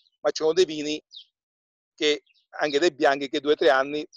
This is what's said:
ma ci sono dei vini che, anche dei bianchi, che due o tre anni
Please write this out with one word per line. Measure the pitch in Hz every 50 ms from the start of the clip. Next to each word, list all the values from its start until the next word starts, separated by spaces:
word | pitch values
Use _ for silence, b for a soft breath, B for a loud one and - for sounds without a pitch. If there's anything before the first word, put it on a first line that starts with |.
| _ _ _ _
ma | - 151
ci | - -
sono | 156 156 160
dei | 180 180
vini | 151 156 151 147 151 151 - _ _ - - - _ _ _ _ _ _ _ _ _ _ _ _ _ _
che, | - 151 151 147 - _ _ _ _ _ _ - -
anche | 160 151 139 143
dei | 170 175
bianchi, | 143 127 156 143 139 143 143 -
che | 160 147
due | 139 147 156
o |
tre | - 175 151
anni | 131 135 139 143 147 151 156 _ _